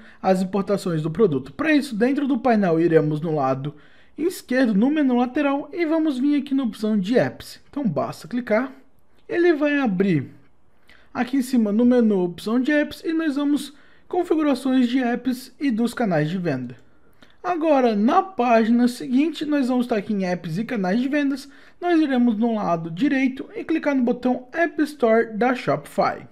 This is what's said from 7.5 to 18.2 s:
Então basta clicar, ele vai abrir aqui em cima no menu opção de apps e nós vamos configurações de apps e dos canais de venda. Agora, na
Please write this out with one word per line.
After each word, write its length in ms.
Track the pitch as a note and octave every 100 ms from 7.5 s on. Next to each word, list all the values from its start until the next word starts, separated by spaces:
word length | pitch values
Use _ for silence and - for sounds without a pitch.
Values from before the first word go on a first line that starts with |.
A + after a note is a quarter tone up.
| - -
Então 160 | C#4+ B3+
basta 400 | C3+ B2 - D#3
clicar, 460 | A#3+ A#3+ G#3+ C4+ - - - - - -
ele 240 | F4 F4
vai 260 | D4+ D4 C#4+
abrir 500 | B3+ F3+ G3 D#3 A#2+ - - - - - - - -
aqui 220 | - A#3+ C#4
em 60 |
cima 280 | B3 B3 G#3
no 140 | G#3
menu 400 | B3 B3 A3 G3
opção 340 | F3+ E3+ G#3 A#3+
de 140 | C4
apps 320 | D4+ D4+ -
e 80 | E4+
nós 240 | D#4+ D#4+ C4+
vamos 380 | C#4+ C#4+ - - - - -
configurações 800 | F4+ F4 D#4 D4+ B3+ C4 C4 A#3+
de 140 | C4
apps 520 | A#3+ A#3+ B3+ B3 - -
e 100 | C#4+
dos 220 | G#3+ A#3+
canais 380 | - A3 D#3+ D3+
de 80 | F#3+
venda. 360 | E3+ C3 B2 A#2+ - - - - - -
Agora, 500 | F4+ F4 D#4+ C#4 B3+
na 280 | G#3 A3 F4